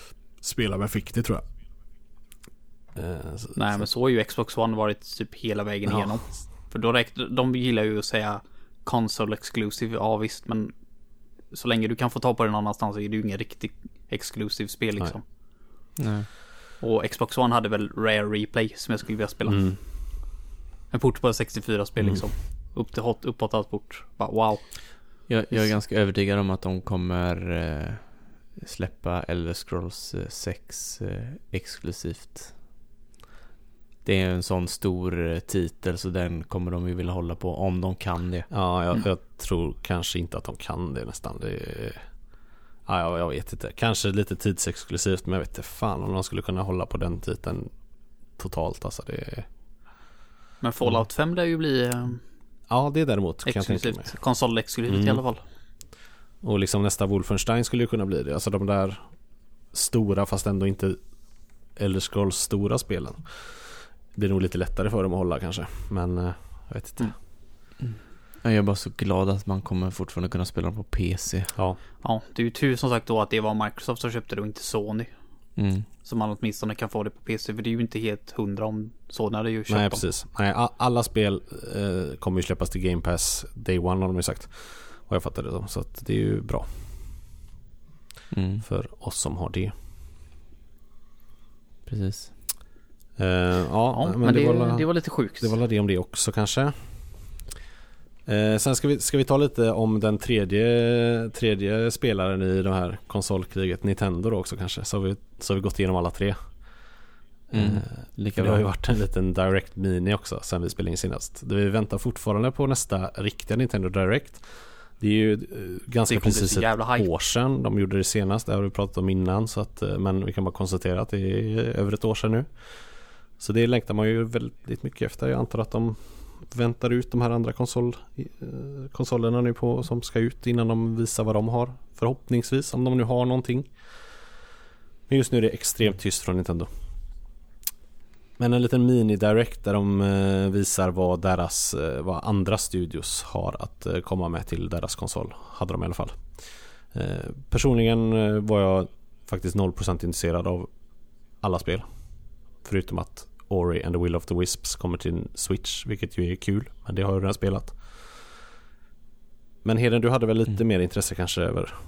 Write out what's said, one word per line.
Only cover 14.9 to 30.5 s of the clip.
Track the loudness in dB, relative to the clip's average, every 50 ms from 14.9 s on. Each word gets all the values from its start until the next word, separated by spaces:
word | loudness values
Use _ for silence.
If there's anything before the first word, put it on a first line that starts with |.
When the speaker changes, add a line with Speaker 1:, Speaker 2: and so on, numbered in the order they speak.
| 0
Speaker 1:
Nej. | 0
Speaker 2:
liksom. | -2 -2 -4 -6 -12 -14 -18 -20 -20 -20 -20 -20 -20 -20 -18 -18 -18 -12 -6 -4
Speaker 3:
Nej. | -2 0 0 0 -2 -6 -10 -18 -20 -18 -18 -18 -18 -16 -12 -4
Speaker 2:
Och | 0 2 2 2 2 0
Xbox | -2 -2 -4 -2 2 2
One | 4 4 4
hade | 4 2 2
väl | 0 0 -2 -2
Rare | -2 0 2 2 4 2
Replay | 2 0 0 -2 -2 0 0 0 0 0 -2
som | -6 -4 -4
jag | -4 -4
skulle | -2 -4 -2
vilja | -2 -2 -2
spela. | -2 -2 0 2
Speaker 1:
Mm. | 4 4 4 2 2 -2 -6 -10 -8 -8 -8 -6 -6 -8 -8 -8 -10 -12 -12 -12 -14 -14 -14 -14 -14 -16 -10 -6
Speaker 2:
En | -2 2
port | 2 2 2 4
på | 2 2
sextiofyra | 4 2 -2 -4 -4 -6 -2 0 0 0 0
spel, | 0 0 2 2
Speaker 1:
Mm. | 2 2
Speaker 2:
liksom. | 2 0 -2 -2 -4 -4 -6 -8 -10 -10 -8 -6
Upp | -6 -6 -4
till | -4 -2
hot, | 0 0 0 0 -2
uppåt | -4 -2 -2 0 2 2
allt | 0 0 0
port. | -4 -6 -6 -8 -14 -14 -14 -10 -6
Bara, | -4 -2 0
wow. | 4 4 4 4 4 0 -4 -12 -16 -16 -16 -16 -18 -18 -18 -18 -18 -10 -2
Speaker 3:
Jag, | 2 2 2 2 2
jag | 2 4
är | 4
Speaker 2:
Yes. | 4
Speaker 3:
ganska | 4 2 2 2 4 4
övertygad | 4 4 4 2 4 4 4 4
om | 4 2
att | 2 0
de | 0 -2 -2 -2
kommer, | -2 -2 0 0 0 2 2 2 2 2 0 0 -2 -2
eh, | -2 0 0 -2 -2 -4 -4 -4 -6 -8 -10 -16 -20 -20 -20 -20 -20 -20 -20 -18 -16 -14 -14
släppa | -12 -6 -6 -6 -6 -6 -6 -4 -2 -2 -2
Elder | -2 -2 -2 -2 -2 -2 -4
Scrolls, | -6 -6 -4 -4 -4 -4 -4 -8 -10 -12 -8 -6
eh, | -6 -6 -6
sex, | -8 -8 -6 -6